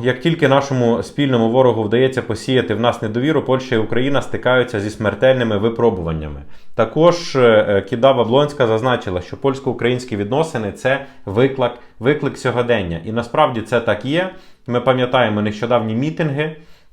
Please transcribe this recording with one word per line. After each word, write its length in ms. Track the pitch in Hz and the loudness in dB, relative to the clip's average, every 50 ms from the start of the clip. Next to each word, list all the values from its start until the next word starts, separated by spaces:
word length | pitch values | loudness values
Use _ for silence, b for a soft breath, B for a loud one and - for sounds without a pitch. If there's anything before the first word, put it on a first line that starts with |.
як 180 | 117 127 123 - | -2 -2 -2 0
тільки 280 | - 170 160 160 151 131 | 0 -2 0 2 2 4
нашому 540 | 135 139 135 - 135 127 120 117 113 - | 4 2 2 0 0 0 2 2 0 0
спільному 480 | - - - - 143 135 127 117 113 113 | -2 -6 -4 -2 0 2 2 2 2 2
ворогу 320 | 117 131 127 123 110 110 | 4 4 4 4 2 0
вдається 400 | 110 101 113 123 131 131 131 123 | 0 0 2 2 2 2 0 -2
посіяти 520 | - - 107 - - 131 127 127 - - 107 | -4 -4 -6 -6 -2 0 0 2 2 0 0
в 60 | 104 | 0
нас 220 | 120 120 113 - | 0 0 0 0
недовіру, 400 | 117 107 107 120 131 156 156 135 | -4 -6 -4 -2 0 0 0 0
Польща 320 | - - 131 127 - - 120 | 0 0 -2 -2 -2 -2 -2
і 40 | 110 | -2
Україна 440 | 107 - - 117 131 143 139 123 | 0 0 0 -2 0 0 0 -2
стикаються 580 | - - - - - 123 127 127 123 123 - 104 | -2 -2 -4 -2 0 2 2 2 2 0 -2 -4
зі 100 | 101 104 | -4 -4
смертельними 680 | 104 - 107 101 98 101 131 131 131 127 120 113 104 98 | -4 -4 -2 -2 0 2 4 4 4 4 2 0 0 0
випробуваннями. 840 | 107 117 113 - 120 113 98 90 82 82 80 78 76 76 73 73 73 b b b b b b | 0 0 0 2 2 2 2 0 -2 -4 -4 -4 -6 -8 -10 -12 -12 b b b b b b
Також, 640 | - 113 110 - 151 165 175 - - - - - | -2 -2 0 2 4 4 4 4 2 -2 -4 0
е, 480 | 131 123 117 110 107 - - 101 98 98 - | 4 6 6 6 6 4 4 2 0 0 -2
Кідава-Блонська 760 | 123 117 123 135 131 123 110 110 127 143 147 147 - - 127 | -2 2 4 4 4 4 2 4 4 2 2 2 0 0 0
зазначила, 540 | 110 113 110 123 127 123 120 - 101 90 90 | 2 2 2 0 0 -2 -2 -2 -4 -6 -6
що 160 | - - - | -6 -8 -8
польсько-українські 800 | - - 139 131 135 - 131 113 - 117 120 127 123 127 - 107 | -4 -2 -2 -2 -2 -4 -6 -4 -2 0 0 -2 -2 -4 -6 -6
відносини — 560 | 101 104 104 123 147 160 160 - 120 107 98 98 | -4 -4 -2 0 0 -2 -2 -2 -4 -4 -6 -6
це 300 | - - 127 139 135 B B B B B | -4 -2 -2 -2 -2 B B B B B
виклик, 480 | 104 98 113 135 131 135 131 127 120 - - B B B B | -4 0 2 2 2 2 0 -2 -2 -2 -6 B B B B
виклик 400 | 110 135 147 151 143 131 113 - | 0 0 0 0 0 -4 -4 -4
сьогодення. 640 | - 127 113 120 120 117 120 107 92 85 82 82 80 | -4 -2 0 0 0 2 0 0 0 -4 -6 -8 -6
І 80 | 110 | -6
насправді 480 | 110 117 117 - - 151 151 139 123 110 | -6 -6 -6 -2 0 2 2 2 0 -2
це 200 | 95 - 123 117 | -4 -2 -2 0
так 240 | - 107 104 107 110 | 0 0 -2 -2 -2
є. 260 | 131 151 175 185 185 180 B B B B B B | -2 -2 -2 -2 -4 -6 B B B B B B
Ми 140 | - 120 120 | -4 -4 0
пам'ятаємо 640 | 123 131 127 127 123 127 135 127 120 107 104 107 | 2 2 2 2 0 2 2 2 2 2 0 0
нещодавні 520 | 107 107 107 - 131 117 123 117 110 110 110 | -2 -2 -4 -4 -2 0 0 0 0 0 -2
мітинги, 640 | 117 139 160 160 - 165 147 135 147 151 160 160 b b b b b b b | -2 -2 -4 -2 -2 -2 -2 -2 -4 -4 -6 -8 b b b b b b b